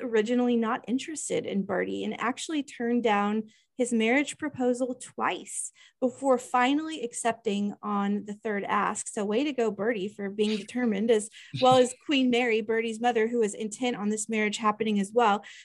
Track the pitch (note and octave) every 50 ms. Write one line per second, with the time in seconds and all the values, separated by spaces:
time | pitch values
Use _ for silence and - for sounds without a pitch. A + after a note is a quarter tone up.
0 | - B3 A3+ G#3+ G#3+ A#3 B3 B3 B3 B3 A#3+ A#3 A3+ G#3+ B3 - - - A#3+ C4+
1 | - - D#4 C#4+ - - - F#3+ G#3+ - G3 G3 F#3+ G3 F#3+ F3+ F#3+ F#3+ F#3+ G3
2 | G3 G#3+ - - - A#3 C4 - - - D#4+ D4 C4+ - - - A#3+ A#3 A#3+ A#3+
3 | A3+ A3+ G#3 G3+ G3+ G#3 G#3+ A3 G#3+ - - _ _ _ _ - B3 A#3+ A#3+ A3
4 | A3 A3 B3+ C#4+ C#4+ - - - D4+ D4 - B3+ B3+ B3 B3 A#3+ C4 A#3+ B3+ B3
5 | - - - - A3 G3+ F#3 - - - - - - - - - - - _ -
6 | B3+ B3 B3 - C4+ C#4 B3+ B3 - - - B3 B3 C4 C#4+ D4+ D#4+ D#4+ D#4+ D4+
7 | A#3 A#3 - - - A#3 A3+ A3+ - G#3+ G3+ G3+ G3+ G3+ - - - G#3 G#3 G3+
8 | G3+ G3+ G3+ G#3 G3+ G#3+ G#3 - - A3 G#3 G3+ F#3+ - - G#3 F#3+ F3+ G#3+ -
9 | - - - A3+ G3+ G#3+ G#3 A#3+ D4 D4+ B3+ B3 A3+ A3 G#3 G3+ G3+ A#3 B3 G3+
10 | F3+ G#3+ - - G3+ G3 G3+ G#3+ G#3+ G#3+ A3 G3+ G#3 - - B3 B3 A#3 G3+ G3
11 | A3 A#3+ A3+ G#3+ G#3 - - - - - - - B3+ B3+ B3+ B3+ B3+ B3 - -
12 | _ - D4+ C4 C4 B3 A#3 A#3+ B3 A#3+ A3 A3+ G#3+ A3+ A3 A3+ A3+ A#3 A3 A3
13 | A#3 B3 A#3 A3+ A3 A3+ A#3+ A#3+ A3 G3+ - - A3 G#3+ G#3+ - B3+ B3 A#3+ F3+
14 | G#3 G#3 G#3+ G#3+ - - A3 G#3+ G#3+ G#3 G#3 A3+ A3+ G#3+ G#3 - A3+ A3 G#3 G3+
15 | G3 G3+ A3 A#3+ A#3+ G#3 G3+ G#3 - - - -